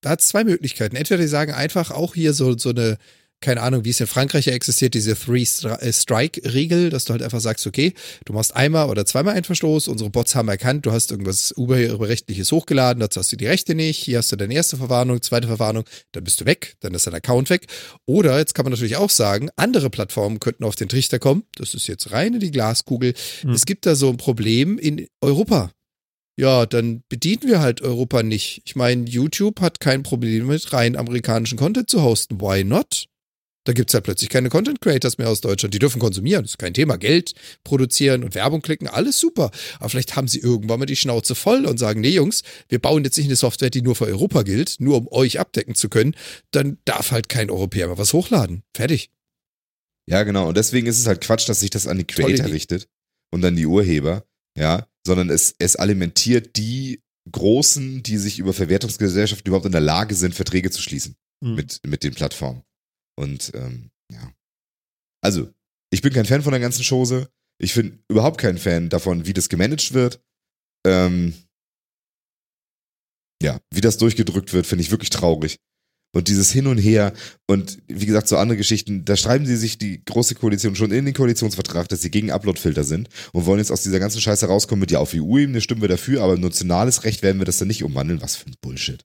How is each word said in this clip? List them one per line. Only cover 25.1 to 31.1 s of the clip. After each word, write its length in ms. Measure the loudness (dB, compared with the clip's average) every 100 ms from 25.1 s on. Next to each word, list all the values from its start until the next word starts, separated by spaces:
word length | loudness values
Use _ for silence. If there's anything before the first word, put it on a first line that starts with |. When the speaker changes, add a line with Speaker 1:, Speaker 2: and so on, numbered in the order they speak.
| _
Speaker 1:
Europa, 500 | 0 2 4 2 0 _ _ _ _ _ _ 0
ja, 280 | 4 4 4
dann 380 | 2 0 -4 -8
bedienen 340 | -4 -2 0
wir 160 | 4 4
halt 200 | 4 2
Europa 420 | -2 -2 0 0
nicht. 380 | 0 -2 -4 -10 -10
Ich 100 | 0
meine, 320 | 2 2 0
YouTube 540 | 0 -2 0 -2 2
hat 180 | -2 0
kein 240 | 0 0
Problem 440 | 0 -2 0 0 0
mit, 260 | -2 0
rein 220 | 0 2 0
amerikanischen 640 | -2